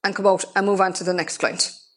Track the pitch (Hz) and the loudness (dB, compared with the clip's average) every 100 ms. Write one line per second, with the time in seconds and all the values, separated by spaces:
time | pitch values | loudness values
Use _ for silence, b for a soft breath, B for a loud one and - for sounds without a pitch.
0 | 202 202 196 185 - 202 196 196 185 180 | -4 2 2 2 0 0 2 2 2 0
1 | 180 180 160 - 127 185 - - _ | -2 -2 -4 -4 -4 -2 -6 -6 _